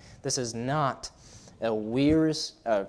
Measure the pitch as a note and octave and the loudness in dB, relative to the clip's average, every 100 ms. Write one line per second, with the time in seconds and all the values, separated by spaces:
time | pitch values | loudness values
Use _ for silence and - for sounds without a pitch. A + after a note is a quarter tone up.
0 | - - C#3 C3+ A#2+ A#2 B2 D3 C#3 A#2 | -20 -10 -6 -4 -4 -4 -2 0 0 -2
1 | - - - - - - A2+ A2 G#2+ A#2+ | -10 -18 -20 -20 -20 -6 -2 -2 -2 2
2 | C#3+ D#3 D#3+ D3+ - - A2+ G#2+ | 4 4 2 0 -6 -8 0 0